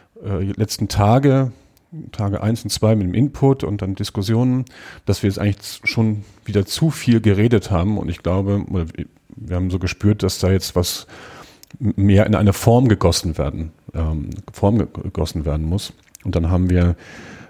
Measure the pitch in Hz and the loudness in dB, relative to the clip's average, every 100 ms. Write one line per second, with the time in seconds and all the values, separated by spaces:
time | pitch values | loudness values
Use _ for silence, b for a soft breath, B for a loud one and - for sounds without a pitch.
0 | B 226 104 95 98 - 107 - 104 - | B -14 -8 -4 -4 -4 -4 -4 -4 2
1 | 104 127 139 135 131 - b b _ 160 | 4 4 4 2 0 -6 b b _ -18
2 | - - 101 95 107 117 104 - 107 110 | -16 -6 -4 -2 -2 -2 -4 -2 2 2
3 | 92 101 143 - 135 135 - 101 95 98 | 2 0 0 2 2 2 -2 -4 -6 -6
4 | 101 - 98 113 127 127 127 B B B | -6 -4 -2 0 2 0 -4 B B B
5 | - 98 101 98 104 101 - - - - | -4 0 0 0 -2 -2 -8 -10 -6 0
6 | 110 107 101 - - 101 95 - 160 - | 0 0 -8 -16 -2 -2 -2 0 -2 0
7 | - 117 104 95 113 110 - 87 95 104 | 2 4 4 4 4 2 2 0 0 -2
8 | - 87 85 95 98 101 - 95 82 - | -4 -6 -2 -2 0 -2 -2 -4 -4 -8
9 | - _ _ - 82 90 92 92 90 - | -14 _ _ -16 -6 -4 -2 -2 -4 0
10 | 104 107 92 - 92 95 - 90 87 - | 0 2 -2 0 2 2 0 -2 -2 -4
11 | - B B B B B B - 104 - | -12 B B B B B B -6 -4 2
12 | 98 98 104 107 104 - 120 120 131 101 | 4 4 4 4 2 2 4 4 4 4
13 | 87 - 87 78 71 71 80 _ - 80 | 2 2 -2 -4 -4 -4 -10 _ -10 -4
14 | 80 80 - 95 - - 101 110 - - | -4 -4 -6 -12 -14 -2 2 2 0 -6
15 | - - 82 85 76 76 78 95 - - | -8 -4 -4 -2 -2 -2 -2 -4 -4 -18
16 | _ - - 87 85 90 90 90 87 85 | _ -12 -4 -2 2 2 4 4 4 0
17 | B B B B | B B B B